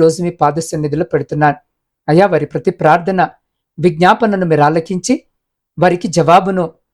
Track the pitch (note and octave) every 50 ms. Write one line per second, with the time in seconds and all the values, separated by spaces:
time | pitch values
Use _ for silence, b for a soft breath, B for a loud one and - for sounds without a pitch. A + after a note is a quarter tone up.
0 | D#3+ E3 D#3 F#3 F3 F3 E3+ - D3+ D3 D3 E3 D#3+ - E3+ D3+ D3+ D3 C#3+ D#3
1 | E3+ - - D3 C#3 - D#3 D3 D3+ D3 C#3+ - _ _ _ _ _ _ _ _
2 | _ D3 D#3 F3 G3+ G3 E3+ D3 D3 - - - - F#3+ F3 - D#3 D#3 D#3+ F3
3 | E3 G3 F#3+ F3+ D#3+ - - _ _ _ _ _ _ _ _ - D3 F3+ D#3 D#3
4 | F3+ F#3 G#3+ G#3+ A#3+ G#3 G3 F#3 F3+ E3 D#3 D3 C#3+ D3+ D#3+ E3+ E3 - F#3 F3+
5 | - - C4+ - - _ _ _ _ _ _ _ _ _ _ D#3 E3+ F3+ F3 F3
6 | - F#3 D3+ F3 D3+ D3+ E3+ G3 F3 G3 F#3+ F#3 E3+ D#3+ - _ _ _